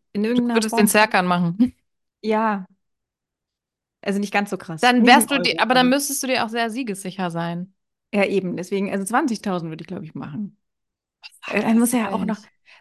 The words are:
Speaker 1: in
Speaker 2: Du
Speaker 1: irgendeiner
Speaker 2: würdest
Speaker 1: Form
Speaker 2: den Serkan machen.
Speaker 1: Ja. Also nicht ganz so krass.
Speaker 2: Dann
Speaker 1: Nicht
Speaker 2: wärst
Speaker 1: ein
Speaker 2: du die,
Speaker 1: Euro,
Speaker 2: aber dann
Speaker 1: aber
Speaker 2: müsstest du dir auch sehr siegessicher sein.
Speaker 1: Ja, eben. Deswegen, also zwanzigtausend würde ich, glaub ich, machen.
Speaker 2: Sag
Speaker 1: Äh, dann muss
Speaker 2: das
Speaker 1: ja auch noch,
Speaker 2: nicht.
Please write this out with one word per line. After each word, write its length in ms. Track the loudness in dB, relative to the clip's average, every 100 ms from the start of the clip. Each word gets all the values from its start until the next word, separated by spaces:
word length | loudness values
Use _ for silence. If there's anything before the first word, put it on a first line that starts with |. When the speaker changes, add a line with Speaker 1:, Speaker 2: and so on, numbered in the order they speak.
| _
Speaker 1:
in 100 | -4
Speaker 2:
Du 60 | 0
Speaker 1:
irgendeiner 260 | 0 0 0
Speaker 2:
würdest 140 | 0
Speaker 1:
Form 120 | 2
Speaker 2:
den 40 | 4
Serkan 400 | 6 4 4 2
machen. 480 | 2 0 0 -2 -2 _ _ _ _
Speaker 1:
Ja. 440 | -2 0 0 -2 -6 _ _ _ _ _ _ _ _ _ _ _ _ _
Also 180 | -6 -4
nicht 120 | -2
ganz 180 | -2 -4
so 80 | -6
krass. 220 | -10 -2
Speaker 2:
Dann 200 | 2 4
Speaker 1:
Nicht 60 | 8
Speaker 2:
wärst 240 | 6 6
Speaker 1:
ein 60 | 0
Speaker 2:
du 40 |
die, 80 | 0
Speaker 1:
Euro, 80 | 0
Speaker 2:
aber 120 | 2
dann 120 | 4 4
Speaker 1:
aber 80 | 2
Speaker 2:
müsstest 260 | 0 -4
du 60 | -2
dir 160 | -2
auch 40 | -2
sehr 200 | -2 -4
siegessicher 600 | -4 -6 -6 -8 -6 -4
sein. 420 | -4 -6 -6 -10 _ _ _ _
Speaker 1:
Ja, 100 | -2
eben. 320 | 0 0 -2 -6
Deswegen, 340 | -6 -4 -4
also 120 | -4
zwanzigtausend 680 | -2 -2 0 -2 -4 -4 -6
würde 120 | -10
ich, 60 | -12
glaub 140 | -12
ich, 100 | -12
machen. 420 | -12 -10 -10 -10 -12 _ _ _ _ _ _ -20 _ -6
Speaker 2:
Sag 100 | -2
Speaker 1:
Äh, 60 |
dann 160 | 2 2
muss 100 | 2
Speaker 2:
das 100 | 0
Speaker 1:
ja 100 | -2
auch 120 | -4
noch, 140 | -4 -6
Speaker 2:
nicht. 100 | -10 _ _ -20